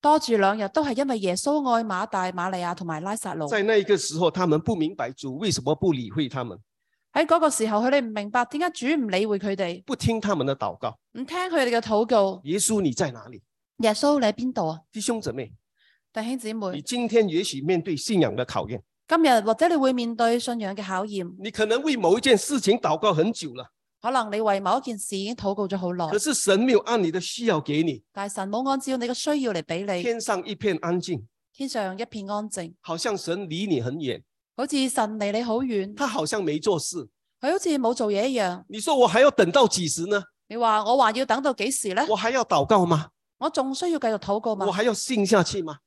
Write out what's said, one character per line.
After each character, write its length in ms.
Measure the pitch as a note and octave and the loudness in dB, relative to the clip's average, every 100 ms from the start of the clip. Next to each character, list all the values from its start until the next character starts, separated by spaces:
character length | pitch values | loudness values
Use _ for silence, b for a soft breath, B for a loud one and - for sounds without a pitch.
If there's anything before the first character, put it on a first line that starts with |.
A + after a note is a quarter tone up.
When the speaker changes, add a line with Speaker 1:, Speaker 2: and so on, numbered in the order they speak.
Speaker 1:
多 180 | D4 D4+ | 4 4
住 180 | C#4 A3+ | 4 4
兩 220 | G3 G#3+ | 4 2
日 100 | G3 | -2
都 160 | D#4+ | -2
係 120 | D4 B3+ | -2 -2
因 120 | C#4 | -2
為 100 | A#3 | 0
耶 160 | F#3+ F3+ | -2 -2
穌 340 | C#4+ D4+ C4+ | 0 0 2
愛 140 | A#3 | 0
馬 220 | A3+ F#3 A3 | 0 -4 -2
大、 240 | G3 F#3 | -2 -4
瑪 180 | F#3 F3+ | -4 -4
利 80 | F#3 | -4
亞 160 | F3 | -4
同 120 | F3 E3+ | -6 -6
埋 140 | D#3 | -6
拉 140 | F#3 | -6
撒 200 | A3 G3 | -6 -6
路。 120 | E3 D3+ | -6 -2
Speaker 2:
在 160 | G#3+ | 0
那 140 | G3+ G#3+ | 4 2
一 40 | |
个 120 | G3 G3 | 4 0
时 220 | - D#3 | 0 0
候， 120 | F3 | 0
他 160 | F3+ F3+ | 2 2
们 140 | D3+ | 2
不 140 | F#3 | 2
明 200 | G3+ D#3 | -2 -2
白 160 | G3+ B2 | -4 -8
主 240 | C3+ C#3 C3 | -8 -10 -6
为 140 | G#3 | -4
什 120 | C#3+ | -2
么 120 | C3 | 0
不 180 | D#3 F#3+ | 0 0
理 180 | C#3+ A2+ | 0 -4
会 180 | G#2 C#3 | -4 -4
他 140 | C#3 | -4
们， 160 | A#2+ F#2 _ _ _ _ _ | -6 -10 _ _ _ _ _
Speaker 1:
喺 120 | - | -2
嗰 140 | D#4+ E4 | 2 4
個 100 | D4+ | 2
時 200 | - A3 | 0 0
候， 100 | G#3 | 0
佢 100 | B3 | 2
哋 100 | C#4+ | 2
唔 100 | A#3 | 0
明 180 | G#3+ G3+ | -6 -4
白 140 | A#3+ A#3+ | -2 -2
點 140 | D4 | -2
解 100 | F4 | -4
主 300 | E4 B3 D#4+ | -4 -2 0
唔 80 | A3+ | 0
理 160 | F#3+ | 0
會 140 | G#3+ G3+ | 0 -2
佢 160 | G3+ | -2
哋， 280 | G3 F3+ F3+ | -4 -4 -6
Speaker 2:
不 100 | - | -8
听 260 | C4 - A3+ | -2 0 0
他 140 | G#3 | 0
们 120 | F3+ C3+ | 0 0
的 100 | C3+ | -2
祷 200 | G#2 E2+ | -4 -4
告。 140 | A2+ - _ | -8 -8 _
Speaker 1:
唔 120 | A3+ | -14
聽 120 | C4 F4 | -8 -6
佢 220 | F#4 E4+ | -2 0
哋 80 | B3 | 2
嘅 80 | A#3 | 0
禱 240 | A3 G#3+ | 0 0
告。 360 | A3+ A#3+ G3 F#3 | 4 4 2 -2
Speaker 2:
耶 140 | D3 F#3+ | -4 -2
稣， 220 | - G#3+ | 0 2
你 120 | E3+ | 0
在 180 | A#2+ E3 | 0 -4
哪 160 | A#2+ A2 | -4 -16
里？ 140 | A2 _ _ _ _ | -20 _ _ _ _
Speaker 1:
耶 160 | A3+ | 0
穌， 240 | G#3+ C#4+ D4 | 2 2 4
你 80 | A3 | 2
喺 60 | |
邊 200 | G#3 B3+ | 0 -4
度 160 | B3 E3 | -2 -4
啊？ 120 | D#3+ _ | -4 _
Speaker 2:
弟 100 | A3 | -8
兄 200 | G#3 A3+ | -4 -4
姊 120 | D3+ | -4
妹， 200 | B2 A2+ - _ _ _ _ _ | -8 -10 -16 _ _ _ _ _
Speaker 1:
弟 100 | - | -8
兄 160 | A3 B3+ | -6 -6
姊 140 | A3 | -6
妹， 200 | A3 G3 | -6 -6
Speaker 2:
你 80 | D3+ | -8
今 260 | D3 A#3+ A#3 | -6 -4 2
天 200 | A3+ G#3 | 2 4
也 140 | D#3+ | 0
许 180 | G3+ C3+ | -2 -4
面 180 | D3 F3+ | 0 0
对 160 | F3 D3 | 0 -6
信 240 | - G3+ | 0 2
仰 140 | C3+ | 2
的 100 | G2 | 2
考 240 | B2 - G#2 | -4 -4 -6
验。 140 | A#2+ _ _ _ | -10 _ _ _
Speaker 1:
今 140 | E4 | 4
日 180 | D#4+ A#3 | 6 4
或 120 | G#3 | 4
者 140 | A3 E4+ | 2 4
你 80 | E4 | 4
會 160 | C4 | 2
面 240 | B3+ A#3 A3+ | 2 -4 0
對 220 | A#3 A#3+ | 2 2
信 200 | A#3 A#3 | -2 -6
仰 160 | G3+ | -6
嘅 100 | G3 | -8
考 200 | F#3+ F#3+ | -6 -4
驗。 280 | G#3 G3+ F3 F3+ | -4 -6 -8 -8
Speaker 2:
你 120 | G3+ | -10
可 160 | - G#3+ | -2 0
能 140 | A#3 | 2
為 140 | D#4 B3+ | 0 2
某 220 | E3+ G#3+ | 4 4
一 20 | |
件 160 | C4 A3 | 6 4
事 220 | - C#4+ | 4 0
情 180 | A#3+ A#3+ | 2 2
禱 200 | - D#3 | 2 2
告 140 | G#3+ | 2
很 200 | D#3+ F#3 | 4 2
久 200 | A#3 D#3 | 0 -8
了， 160 | B2 B2 _ _ _ | -12 -16 _ _ _
Speaker 1:
可 100 | A3+ | -2
能 220 | C4 A3 | -2 0
你 80 | G#3 | 0
為 180 | A3 G3 | 2 2
某 180 | G3 A#3 | 2 0
一 20 | |
件 160 | C4 G#3+ | -2 -8
事 180 | - G3 | -6 -6
已 80 | |
經 120 | G3 A#3+ | -6 -4
禱 180 | G3+ | -4
告 140 | G3+ G3 | -2 -4
咗 80 | G3 | -2
好 160 | F3+ | -4
耐， 160 | F3+ E3 | -4 -2
Speaker 2:
可 80 | G3+ | -2
是 140 | D4+ | 0
神 260 | C#4+ - G3 | 0 2 4
沒 140 | B3+ | 6
有 60 | A3+ | 4
按 220 | - A#3 | 4 0
你 80 | F3 | 2
的 100 | F3 | 0
需 260 | F3 - A#3 | -6 -4 0
要 140 | E3 | 0
給 220 | C#3+ D3 | 0 0
你。 200 | E3 B2 _ | 0 -2 _
Speaker 1:
但 140 | - G3+ | -10 -8
係 60 | |
神 140 | G3 G3 | -6 -4
冇 180 | G#3+ C4+ | -4 -2
按 140 | C4+ | -2
照 160 | C4 C4 | -2 -4
你 100 | A#3+ | -4
嘅 60 | |
需 300 | B3 - D4 | -4 -2 -2
要 100 | B3 | 0
嚟 100 | F3+ | -4
俾 340 | D3+ E3+ G3+ F3+ | -4 -6 -4 -4
你。 60 | |
Speaker 2:
天 160 | F3 A#3 | -2 -4
上 240 | A3+ G3+ F4+ | -2 -4 -4
一 80 | |
片 240 | G3+ G#3+ E3 | -4 -2 -2
安 180 | E3+ F3+ | -2 -2
靜， 240 | F3+ D3 G#2+ _ _ | -2 -8 -8 _ _
Speaker 1:
天 160 | _ C4+ | _ -6
上 300 | A#3+ F#3+ F#3+ | -4 -4 -6
一 60 | A#3 | -10
片 240 | A3 G3 | -10 -6
安 180 | G#3 G#3 | -6 -6
靜， 240 | G3 E3+ - | -8 -10 -14
Speaker 2:
好 160 | - E3 | -10 -4
像 180 | A#3+ G3+ | -4 -4
神 300 | - F3 F#3 | -4 -6 -6
離 200 | E3 G3+ | -6 0
你 140 | D3 | 0
很 140 | A#2 D3 | 0 -4
遠。 260 | C#3 G#2 _ _ _ - | -6 -6 _ _ _ -8
Speaker 1:
好 100 | C#4 | -4
似 220 | C#4+ C4 | -2 0
神 300 | B3+ G#3+ A3 | 0 -2 -2
離 140 | G3+ | -4
你 100 | G#3 | -2
好 160 | A#3+ A3+ | -2 -2
遠。 360 | C4 G#3+ G3 | -2 -2 -4
Speaker 2:
他 120 | G#3 C#4 | -4 -4
好 180 | G#3+ | -2
像 180 | D3+ A3 | -2 -2
沒 160 | E3+ D3+ | -2 -2
做 200 | G#3+ F3 | 0 0
事。 280 | - F3 A#2+ _ _ _ | -2 -10 -12 _ _ _
Speaker 1:
佢 120 | C4 | -2
好 60 | F#4+ | 0
似 100 | F#4 D4 | 0 0
冇 140 | A#3 | 0
做 180 | B3 G#3+ | 0 0
嘢 180 | G3+ B3 | 0 0
一 100 | B3+ | 0
樣。 240 | F#3+ F3+ - | -2 -4 -10
Speaker 2:
你 120 | G#3 | -8
說 160 | G#3 G#4+ | 0 4
我 100 | A#3+ | 6
還 140 | G3+ | 8
要 80 | C#4 | 6
等 200 | - F3+ | 8 6
到 160 | C#4 A#3 | 8 6
幾 220 | - E3 | 4 -2
時 180 | D3+ F3 | -4 0
呢？ 160 | G3+ - _ _ | -2 -2 _ _
Speaker 1:
你 80 | A3 | 0
話 280 | A#3 G#3+ | 2 2
我 120 | G#3 B3+ | 4 4
還 180 | A3+ A3 | 4 4
要 100 | C4 | 0
等 160 | A3+ | 2
到 100 | C#4 | 0
幾 180 | B3+ G#3 | 0 -2
時 220 | C4 G#3 | -2 -2
呢？ 140 | F#3 D#4 | 0 0
Speaker 2:
我 80 | G#3 | 2
還 160 | A3 | 2
要 100 | C4 | 0
禱 200 | A#3 D#3+ | 2 2
告 220 | D3 G#3 F3 | 6 6 6
嗎？ 240 | D#3+ D#3 _ _ _ | 2 0 _ _ _
Speaker 1:
我 120 | D4 | -2
仲 240 | D#4 C4+ | -2 -2
需 160 | C4+ F4+ | -2 -2
要 80 | D#4+ | 0
繼 80 | A#3 | 0
續 120 | G#3+ | -2
禱 220 | - G#3 | -2 -2
告 140 | A3 | -2
嗎？ 120 | G#3 G3 | -2 -2
Speaker 2:
我 60 | |
還 120 | F#3 A#3 | 0 0
要 80 | |
信 320 | G#3 - A#3+ G3 | 0 -2 0 4
下 160 | G#3 | 4
去 180 | E3 G3+ | 4 -2
嗎？ 160 | D#3+ D3 | -6 -10